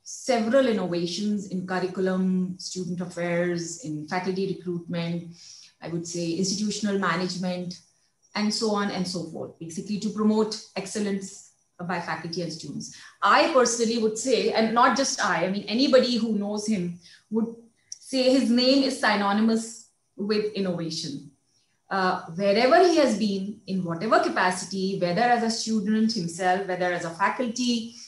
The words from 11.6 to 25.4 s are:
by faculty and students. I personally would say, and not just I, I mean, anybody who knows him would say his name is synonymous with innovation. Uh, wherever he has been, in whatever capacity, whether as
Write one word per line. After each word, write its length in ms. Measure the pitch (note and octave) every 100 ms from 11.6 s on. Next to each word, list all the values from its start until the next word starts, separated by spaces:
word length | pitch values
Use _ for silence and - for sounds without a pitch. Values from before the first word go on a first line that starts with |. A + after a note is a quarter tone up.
| _ - F3
by 120 | F3
faculty 440 | E3+ D#3+ E3+ F3
and 100 | D#3+
students. 420 | D3+ D3+ - - - - _
I 280 | G3+ B3 D#4+
personally 460 | B3+ A#3+ - A3 A#3
would 180 | G#3+ -
say, 380 | C4 G#3 G3+
and 220 | - A3 A#3
not 200 | C4 B3
just 240 | C4 - G#3
I, 200 | E3 F#3+
I 40 |
mean, 140 | G3
anybody 540 | - A3+ C#4+ B3+ B3 A#3
who 200 | A3+ G3+
knows 300 | G3+ G#3 A3
him 320 | G3+ F3 F3 - - _
would 240 | A3 A3+ - - _ _
say 420 | - - C4 B3+
his 200 | C4+ A3
name 320 | A#3+ B3+ C#4
is 160 | C4 -
synonymous 880 | A3 G3+ G3+ G#3 A3+ A3+ - - - _ _ -
with 380 | G#3 G#3 G#3
innovation. 800 | G3 F#3+ E3 D#3+ - D3 C#3 C#3 _ _ _ _ _ _
Uh, 320 | F#3+ F#3 - - E3
wherever 520 | G3+ G3+ C4 E4+ F#4
he 80 | D#4+
has 200 | C4 G3
been, 420 | G#3+ G3 G3 - -
in 180 | F#3+
whatever 360 | E3 E3 A3 E4+
capacity, 800 | E4 A3 F#3 F3+ - F#3+ F#3+ F3
whether 220 | F3 F3+
as 220 | A#3+ A#3+